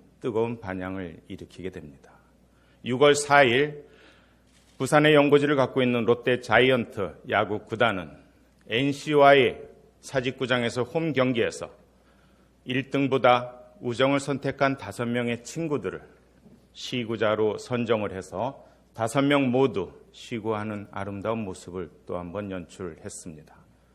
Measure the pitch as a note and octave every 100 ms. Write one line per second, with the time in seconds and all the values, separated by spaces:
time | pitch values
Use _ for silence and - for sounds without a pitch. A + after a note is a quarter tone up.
0 | _ _ C3+ A2 A#2 A#2 F#2+ F#2 F#2 F#2+
1 | F2+ D2+ - F#2+ F2 - F2+ F2 D2+ C2+
2 | - _ _ _ _ _ _ _ A2+ B2
3 | D3 C#3+ - C#3+ C3+ A#2+ D3+ D3 - _
4 | - _ _ _ _ _ _ - C3 D3+
5 | D3+ D3+ C#3+ C#3+ C#3+ C#3+ B2+ C3+ B2 B2
6 | A2+ A#2 - B2 - A2 C3 B2+ G#2+ -
7 | F2+ - - G#2 G#2 G#2 - G#2+ A#2+ F#2+
8 | D#2 D2+ _ _ _ _ - A2 C#3 C#3+
9 | - D3 C#3 C#3+ A2+ D#2 - - _ _
10 | - C#3 B2+ B2+ B2+ B2 A#2 A#2+ A#2+ E3
11 | D#3+ C3 B2+ A#2 F#2 - D#2+ - _ _
12 | _ _ _ _ _ _ - B2+ C3 C#3
13 | C#3 C3 B2 A#2+ B2 - - - B2+ A#2
14 | C3+ C#3 C#3 C3+ C3+ C3 C3+ C3 G2+ G2
15 | A#2+ A#2+ A#2+ A#2 - D#3 E3 C#3 F#2+ D#2+
16 | - _ _ _ - - _ - - B2+
17 | A2 A2+ G#2+ G#2 A2 G2 - B2 A#2 A2+
18 | G#2 F#2 F2+ F2 A#2+ - - _ _ -
19 | A2+ C#3+ C#3 C#3+ C3 B2 C3+ G2+ E2+ -
20 | _ - - A#2 G#2 G#2+ G#2+ G#2 G2+ -
21 | G2 G2+ G2 A2+ G2+ F2+ - F2+ E2+ -
22 | - F2+ F2 F#2+ G2+ F#2 F2 - F2+ D#2+
23 | G2+ - F2+ D2+ D#2 - _ _ _